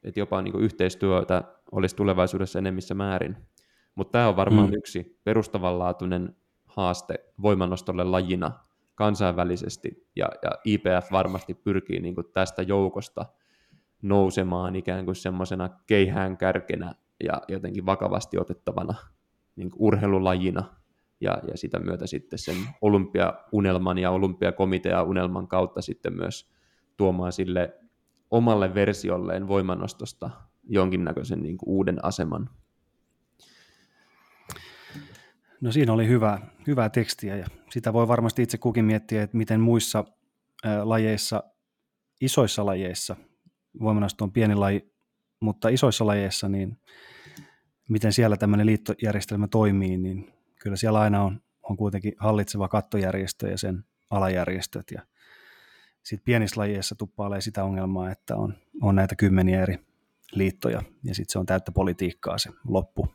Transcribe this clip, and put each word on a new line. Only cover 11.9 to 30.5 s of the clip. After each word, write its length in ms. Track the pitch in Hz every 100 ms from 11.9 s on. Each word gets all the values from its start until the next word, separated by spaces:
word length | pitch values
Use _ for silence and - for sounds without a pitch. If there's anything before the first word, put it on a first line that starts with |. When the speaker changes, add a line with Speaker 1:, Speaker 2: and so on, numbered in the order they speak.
| 92
Speaker 1:
niinku 240 | 87 90
tästä 380 | 85 - 92 -
joukosta 640 | 92 98 95 101 - - - _ _ _ _ _ _ _
nousemaan 720 | 98 101 95 92 92 90 90 92
ikään 300 | 90 92 92
kuin 100 | 92
semmosena 540 | 92 92 90 92 90 - _
keihäänkärkenä 1080 | 104 95 98 95 92 92 92 - 87 87 - _ _
ja 180 | - - -
jotenkin 380 | 95 92 95 92
vakavasti 520 | 95 98 95 - 92
otettavana 560 | 90 - - - 85 107 - _ _ _ _ -
niinku 220 | 90 -
urheilulajina – 840 | 107 101 101 95 92 92 92 87 95 - _ _ _ _
ja, 160 | - - -
ja 100 | -
sitä 220 | - 87
myötä 280 | 87 87 -
sitten 320 | - - -
sen 160 | - 90 107 -
olympiaunelman 1160 | 104 104 95 98 85 - - 107 98 90 92 92
ja 140 | 90
olympiakomiteaunelman 1400 | 92 95 90 90 - 95 92 95 90 87 95 90 92 92
kautta 340 | 92 92 -
sitten 320 | - - 87
myös 360 | 87 87 - - _ _ _ _ _
tuomaan 340 | 95 90 90
sille 420 | 87 92 90 85 - _ _ _ _ _
omalle 420 | 117 117 107 95
versiolleen 760 | 92 101 101 95 90 90 90 98
voimannostosta 800 | 98 92 90 92 - - - 87 - -